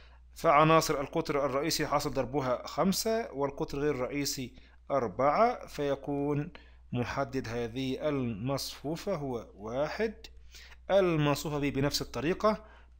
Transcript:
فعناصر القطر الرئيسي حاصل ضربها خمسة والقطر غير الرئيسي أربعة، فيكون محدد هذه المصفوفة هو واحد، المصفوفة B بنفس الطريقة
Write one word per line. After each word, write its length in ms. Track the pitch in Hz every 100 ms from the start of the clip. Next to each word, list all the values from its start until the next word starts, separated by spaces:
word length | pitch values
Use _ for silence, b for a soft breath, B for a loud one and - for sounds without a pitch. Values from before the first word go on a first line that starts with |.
| b b -
فعناصر 640 | - 165 147 156 160 151 143
القطر 460 | 139 165 160 147 139
الرئيسي 400 | 135 160 156 143
حاصل 240 | 143 147
ضربها 560 | 131 120 139 131 120 -
خمسة 640 | - 180 185 226 220 233
والقطر 460 | 135 139 - 156 143
غير 160 | 147
الرئيسي 580 | 131 123 143 139 - 120 - b b -
أربعة، 760 | 139 117 101 135 165 233 247 -
فيكون 840 | - 143 139 - 143 143 143 160 - B B -
محدد 560 | 120 117 - 135 135 120
هذه 600 | 117 117 120 131 131 151
المصفوفة 1040 | 143 120 101 123 139 - - 139 165 202
هو 320 | 175 139 120 98
واحد، 600 | 90 107 127 147 - 220 - - - B B B B -
المصفوفة 680 | 147 175 160 147 139 160 147
B 140 | 143
بنفس 280 | 127 135 -
الطريقة 600 | 139 120 139 180 214 208 B B B